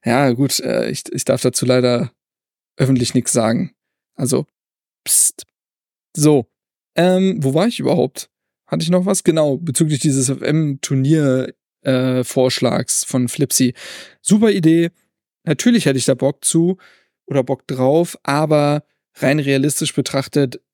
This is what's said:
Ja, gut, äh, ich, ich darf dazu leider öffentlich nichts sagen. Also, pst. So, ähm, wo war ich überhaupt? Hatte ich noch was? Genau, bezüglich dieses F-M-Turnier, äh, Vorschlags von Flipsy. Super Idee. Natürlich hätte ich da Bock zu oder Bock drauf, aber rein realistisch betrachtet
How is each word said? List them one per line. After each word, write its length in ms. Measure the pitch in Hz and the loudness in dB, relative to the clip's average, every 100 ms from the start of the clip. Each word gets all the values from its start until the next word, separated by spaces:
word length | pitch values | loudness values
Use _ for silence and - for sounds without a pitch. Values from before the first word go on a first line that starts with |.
Ja, 280 | 117 123 139 | 2 2 2
gut, 260 | 120 139 - | 2 -2 -2
äh, 320 | - - - | -2 -2 -2
ich, 140 | 143 - | -6 -10
ich 120 | - | -8
darf 160 | - 135 | -2 0
dazu 240 | 127 - | 0 -2
leider 460 | 123 127 123 120 120 _ _ _ _ _ _ - | 0 2 2 0 -4 _ _ _ _ _ _ -4
öffentlich 380 | 131 131 120 | 0 2 2
nichts 180 | 127 - | -2 0
sagen. 380 | 123 110 120 185 _ _ _ _ - | -2 0 -2 -4 _ _ _ _ -6
Also, 280 | 127 127 - _ _ _ _ _ | -2 -2 -4 _ _ _ _ _
pst. 400 | - - - - - _ _ _ _ _ _ - | -4 -2 -2 -4 -20 _ _ _ _ _ _ 0
So, 300 | 147 147 113 _ _ _ _ - | 4 4 0 _ _ _ _ 0
ähm, 400 | 175 185 190 185 | 2 2 0 0
wo 160 | 135 | -2
war 140 | 147 220 | 0 0
ich 100 | - | -2
überhaupt? 500 | 135 165 - - - _ _ _ _ | -2 0 0 -4 -20 _ _ _ _
Hatte 160 | 160 | -6
ich 80 | 165 | 0
noch 160 | 180 185 | 0 0
was? 160 | 196 | 0
Genau, 360 | - 160 151 131 | 0 2 0 0
bezüglich 420 | 170 127 156 143 | -4 -2 0 0
dieses 280 | 156 135 127 | 0 0 -2
F-M-Turnier, 1300 | 135 - 156 151 139 - 135 135 160 143 127 131 - _ _ | -2 -2 0 -2 -6 -4 -2 2 2 2 0 -4 -12 _ _
äh, 420 | - 127 127 127 | -2 0 0 -2
Vorschlags 800 | 123 - 127 - 123 - 120 - | -2 0 0 0 0 -2 -2 -6
von 240 | - 135 123 | -2 -2 -2
Flipsy. 460 | - 143 - 127 - - - - _ | -2 -2 0 0 -2 -18 -18 -20 _
Super 300 | - 208 220 | 0 4 4
Idee. 400 | 202 160 165 170 _ _ _ _ _ | 4 4 4 0 _ _ _ _ _
Natürlich 420 | - 147 247 240 156 | -4 0 2 4 2
hätte 120 | 135 | 0
ich 80 | 131 | 0
da 80 | |
Bock 300 | 127 135 - | 0 0 -2
zu 340 | - 160 170 185 - _ _ _ - | -2 2 0 -2 -10 _ _ _ -4
oder 180 | 139 | -2
Bock 240 | 123 131 - | -2 -6 -6
drauf, 500 | 127 127 156 175 - | -2 2 2 0 -6
aber 580 | - 143 156 151 147 151 _ _ _ | -4 -2 2 2 2 -2 _ _ _
rein 240 | - 143 151 | -4 0 0
realistisch 560 | 139 135 147 - 151 | 0 0 0 -2 -4
betrachtet 680 | - 127 - - 151 135 - _ | -4 -4 -4 -2 -2 -2 -4 _